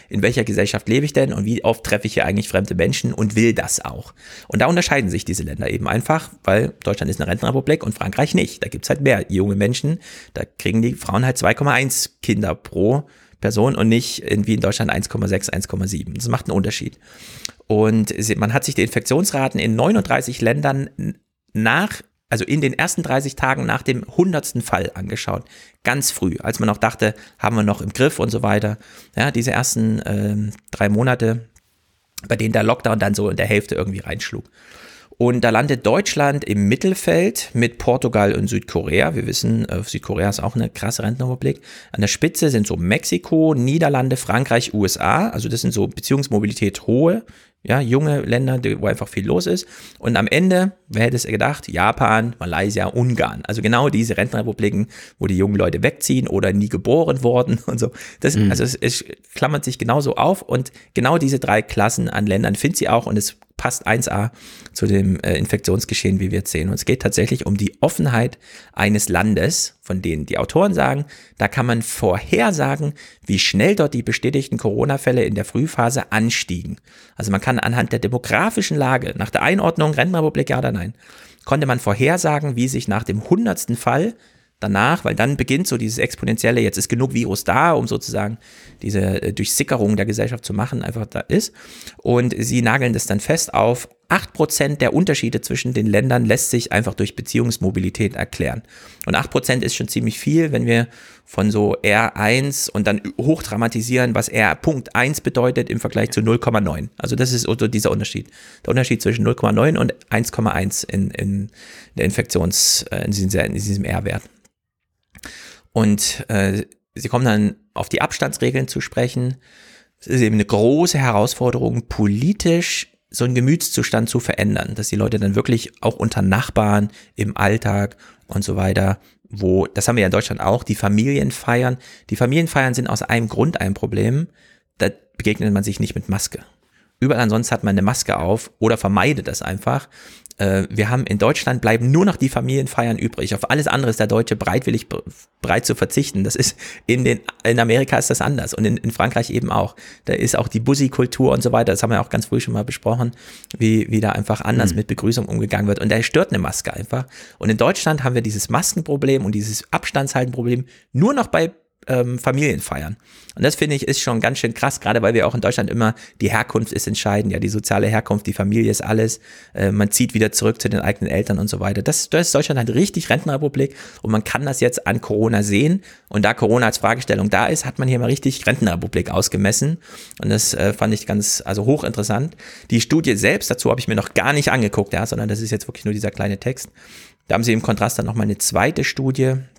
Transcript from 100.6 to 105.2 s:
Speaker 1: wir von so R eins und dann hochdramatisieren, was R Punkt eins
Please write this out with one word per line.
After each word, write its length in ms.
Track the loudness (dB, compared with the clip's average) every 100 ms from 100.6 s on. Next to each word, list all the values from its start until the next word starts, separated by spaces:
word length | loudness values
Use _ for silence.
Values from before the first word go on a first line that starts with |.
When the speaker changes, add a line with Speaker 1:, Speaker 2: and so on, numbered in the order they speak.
| 2
Speaker 1:
wir 220 | 2 0 -6 -20 -20
von 280 | _ 0 2
so 240 | 2 2 2
R 340 | 2 2 2 0
eins 500 | 0 2 0 -4 -4
und 200 | 0 0
dann 140 | 0 -4 -2
hochdramatisieren, 920 | 0 0 -2 -2 -2 -2 0 2 2 0
was 120 | 0
R 280 | 2 2 2
Punkt 400 | 0 -2 -2 0
eins 260 | 0 -2